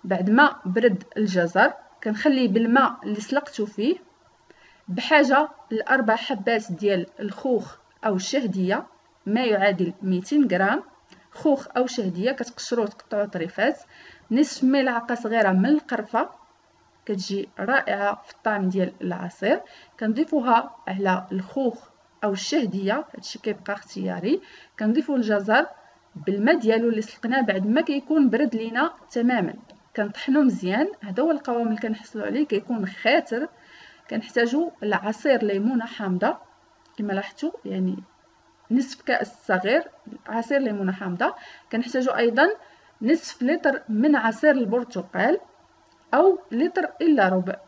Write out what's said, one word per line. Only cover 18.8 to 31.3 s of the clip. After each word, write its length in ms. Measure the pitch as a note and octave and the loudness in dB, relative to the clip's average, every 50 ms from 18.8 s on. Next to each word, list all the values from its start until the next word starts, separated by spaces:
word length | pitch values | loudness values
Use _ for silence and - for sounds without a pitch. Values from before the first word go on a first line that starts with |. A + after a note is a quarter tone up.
| F3+ F3 - - | -2 -2 -4 -8
العصير. 600 | F#3+ F3+ F3 F3+ F#3 F3 - - F#3+ G#3+ D4 G#4+ - - - - - _ _ - | -8 -6 -6 -6 -8 -12 -10 -4 0 0 0 0 -2 -14 -20 -20 -20 _ _ -6
كنضيفوها 760 | A3+ G#3+ A3 A#3 D#4+ - - D4 A#3 B3+ A#3 A#3 B3 - - - - | -4 -2 0 0 -2 0 0 -2 2 4 2 2 2 -2 -14 -14 -10
على 400 | - F#3+ F#3+ G3 F#3 F#3 F#3 - - | -8 -6 -2 0 0 0 0 -2 -6
الخوخ 580 | F#3 F#3+ F#3 - - C4+ C4+ A#3+ A3 - - _ _ _ _ _ _ _ - | -8 -8 -8 -6 -4 -2 -2 -2 -2 -4 -18 _ _ _ _ _ _ _ -4
أو 80 | G#3 | -4
الشهدية، 720 | G3 F#3+ - - D4 D#4+ B3+ G3 F3 G3 G3 G3 G#3+ C#4+ D4+ - - | -4 -4 -4 -2 -2 0 0 0 -4 -4 -2 -2 -2 -2 -4 -10 -16
هادشي 240 | - - - - G#3+ | -16 -14 -14 -16 -8
كيبقى 340 | - A3 G3+ G3+ F3+ - G3+ | -6 -8 -8 -6 -6 -10 -10
اختياري. 680 | G3+ - - - G3 F#3+ F#3 F3+ F3+ E3+ G#3+ D4+ F#4+ - - - - - _ _ - | -10 -10 -16 -12 -8 -6 -6 -6 -4 -2 -2 -2 -2 -4 -12 -20 -20 -20 _ _ -2
كنضيفو 360 | A3 G#3+ A3+ C#4+ - - C#4+ | 0 2 2 2 0 0 0
الجزر 500 | C4 A3+ G#3+ G#3 G3+ G3 G3+ G#3+ B3+ D#4+ - - - - - _ _ _ _ _ | 0 0 0 0 0 2 2 2 2 2 0 -6 -20 -20 -20 _ _ _ _ _
بالماء 440 | E3+ D3 - G3 G3+ G#3 C4 E4+ D4+ | -8 -4 -4 -2 0 2 2 2 2
ديالو 300 | A3+ G#3+ A3 A3+ A#3 A#3 | 4 2 2 2 2 0
اللي 120 | A3+ G#3+ | 0 -2
سلقناه 400 | G#3+ - - - - A3 B3+ C4+ | -4 -8 -12 -8 -6 -2 0 0
بعد 260 | B3 G#3 F#3+ F#3+ F#3+ | 0 0 0 -2 0
ما 140 | G#3 A3+ D4 | 2 2 0
كيكون 480 | E4 - C#4+ C#4 C4+ - D#4 D#4+ C#4 B3 | 0 0 -2 -4 -2 0 2 4 4 4
برد 260 | G3 A#3+ D4 A#3 A#3+ | 4 2 0 0 0
لينا 380 | A3 A3+ A3+ A3+ A#3+ C#4+ E4 - - - - | -4 -6 -4 -2 -2 -2 -2 -4 -10 -20 -8
تمامًا، 420 | - B3 A#3 A#3+ B3+ A#3 F3 D#3+ - - - _ - _ _ _ _ | -4 0 0 2 2 2 0 -2 -4 -10 -18 _ -20 _ _ _ _
كنطحنو 460 | - G#3 G3+ - - - - C4 D4 | -6 -6 -6 -6 -8 -2 2 4 4
مزيان. 460 | C#4 C4 G3+ F#3 F#3+ F3+ F#3+ A3+ D#4 G4 G#4 - - | 4 4 2 0 -2 -2 0 0 0 -2 -4 -10 -12
هذا 200 | G#3 F#3 G#3+ C#4 | -8 -2 0 0
هو 80 | E4 | 0